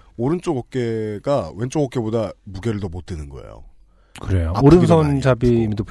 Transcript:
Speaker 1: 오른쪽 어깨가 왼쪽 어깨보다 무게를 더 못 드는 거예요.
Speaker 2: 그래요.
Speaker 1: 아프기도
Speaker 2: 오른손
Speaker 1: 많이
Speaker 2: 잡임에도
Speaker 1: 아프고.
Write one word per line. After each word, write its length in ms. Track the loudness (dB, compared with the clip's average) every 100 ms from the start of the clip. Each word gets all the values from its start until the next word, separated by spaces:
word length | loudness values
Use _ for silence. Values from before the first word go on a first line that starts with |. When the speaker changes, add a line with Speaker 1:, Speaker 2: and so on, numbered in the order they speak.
| -14 -4
Speaker 1:
오른쪽 400 | -2 -2 -2 -4
어깨가 960 | -4 -4 -2 -2 -4 -6 -2 -2 -2
왼쪽 280 | -6 -4 -2
어깨보다 480 | -2 -2 -2 -2 -2 -8
무게를 360 | -14 -6 -4 -4
더 80 | -6
못 160 | -8 -10
드는 220 | -10 -10
거예요. 360 | -14 -16 -18 -20 -20 _ _ _ -12
Speaker 2:
그래요. 300 | -2 0 0 4
Speaker 1:
아프기도 100 | 8 8
Speaker 2:
오른손 280 | 6 4 4
Speaker 1:
많이 140 | 2
Speaker 2:
잡임에도 640 | 0 2 2 2 0 -2
Speaker 1:
아프고. 20 | -4